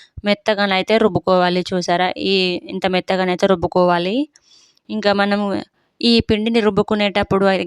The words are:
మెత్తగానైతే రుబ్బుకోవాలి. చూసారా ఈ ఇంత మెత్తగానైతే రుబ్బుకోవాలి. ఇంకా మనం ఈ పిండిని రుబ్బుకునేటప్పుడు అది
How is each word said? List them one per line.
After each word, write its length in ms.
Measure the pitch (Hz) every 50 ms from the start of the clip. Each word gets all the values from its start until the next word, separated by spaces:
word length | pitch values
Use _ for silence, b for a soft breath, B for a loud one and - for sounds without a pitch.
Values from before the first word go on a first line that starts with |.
| B B B B -
మెత్తగానైతే 640 | 202 202 - - 220 214 196 202 196 190 185 190 - 220 226 220
రుబ్బుకోవాలి. 580 | 208 180 175 - 185 185 180 180 180 180 180 175 -
చూసారా 360 | 190 180 175 - 175 175 180 180 - - - 190
ఈ 20 | 196 190 185 180 180 - - - -
ఇంత 120 | 190 - 190 185
మెత్తగానైతే 500 | 180 - - 190 185 185 180 180 170 196 196
రుబ్బుకోవాలి. 640 | 190 170 170 170 - 185 180 180 175 175 175 185 214 269 302 - b b b b b b b b b b _ - 214
ఇంకా 160 | 220 202 202 202 202
మనం 180 | 202 202 202 208 202 202 190 208 - - _ _ _ _ _ -
ఈ 120 | - 240 233 226 - -
పిండిని 320 | 220 208 214 226 233 233 208
రుబ్బుకునేటప్పుడు 800 | 214 196 202 208 - 214 208 208 202 - 208 202 - 196 190 196 196 190
అది 120 | 185 180